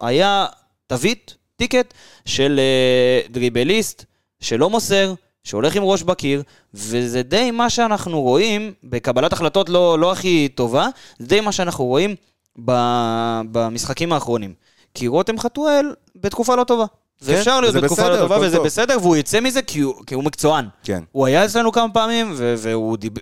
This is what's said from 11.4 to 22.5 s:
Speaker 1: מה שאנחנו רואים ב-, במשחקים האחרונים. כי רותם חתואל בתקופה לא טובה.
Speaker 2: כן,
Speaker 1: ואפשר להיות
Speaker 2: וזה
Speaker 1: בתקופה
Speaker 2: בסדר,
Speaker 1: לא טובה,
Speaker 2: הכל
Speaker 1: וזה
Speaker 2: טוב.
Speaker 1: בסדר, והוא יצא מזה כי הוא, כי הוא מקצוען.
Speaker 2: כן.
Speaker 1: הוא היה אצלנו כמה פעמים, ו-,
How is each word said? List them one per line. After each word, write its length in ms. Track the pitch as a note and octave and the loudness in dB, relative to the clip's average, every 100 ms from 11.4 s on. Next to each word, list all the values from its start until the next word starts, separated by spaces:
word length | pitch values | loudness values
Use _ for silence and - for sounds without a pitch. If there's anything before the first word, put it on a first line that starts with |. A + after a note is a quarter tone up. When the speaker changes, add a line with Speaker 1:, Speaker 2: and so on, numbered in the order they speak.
Speaker 1:
מה 100 | G#3+ | 0
שאנחנו 340 | F#3+ F3 D3+ B2+ | -2 -4 -4 0
רואים 300 | C3+ G3+ F#3+ _ _ _ - A#2 | 0 0 -4 _ _ _ -8 -2
ב-, 60 | B2 A#2+ A#2+ A#2 A2+ A#2 A2+ A2+ | 0 2 0 0 -2 -2 -4 -4
במשחקים 640 | A2+ A2+ A#2 - C3+ E3+ | -2 -2 -4 -6 -4 -2
האחרונים. 400 | D3+ - A#2 G2 F2 _ _ _ | -2 -2 -4 -4 -14 _ _ _
כי 140 | - A#2+ | -6 -2
רותם 320 | D#3 F#3+ A3 | 0 0 -4
חתואל 460 | A#3+ C#4+ D4+ C#4+ D4 - _ F#3 | -6 -2 0 0 0 -6 _ -8
בתקופה 400 | G3 - A#3+ B3 | -6 -2 0 0
לא 80 | |
טובה. 220 | B3 A#3+ G#3+ _ _ _ C3+ | 2 0 -2 _ _ _ -2
Speaker 2:
כן, 80 | |
Speaker 1:
ואפשר 260 | F3 A3+ C4 | 0 2 2
להיות 140 | A#3+ C3+ | 2 2
Speaker 2:
וזה 60 | |
Speaker 1:
בתקופה 200 | C#3 E3+ | 2 2
Speaker 2:
בסדר, 140 | F3+ F3 | 2 2
Speaker 1:
לא 40 | |
טובה, 140 | F3 G#3 | 2 2
Speaker 2:
הכל 100 | F#3+ | 2
Speaker 1:
וזה 100 | E3 | 2
Speaker 2:
טוב. 80 | D3+ | 0
Speaker 1:
בסדר, 320 | G#3 A#3+ B3+ | 0 0 2
והוא 140 | F3 D#3 | 2 2
יצא 240 | C3+ G#3+ | 2 0
מזה 220 | B3 B3+ | 0 -2
כי 180 | - D3+ | -4 -2
הוא, 160 | C#3 - - | -2 -4 -8
כי 60 | C3 | -4
הוא 80 | |
מקצוען. 420 | D3 - D3+ D#3 A2 - | -4 0 2 2 -2 -8
Speaker 2:
כן. 200 | A2 F#2 D#2+ | -6 -6 -4
Speaker 1:
הוא 140 | C3+ C3 | -2 2
היה 200 | F#3+ G#3+ | 4 2
אצלנו 260 | A3+ A#3 | 2 0
כמה 180 | A#3 A3+ | 2 0
פעמים, 400 | A3+ A3 A#3 A3 C#3+ | 0 0 0 -2 -4
ו-, 180 | A#2+ | -2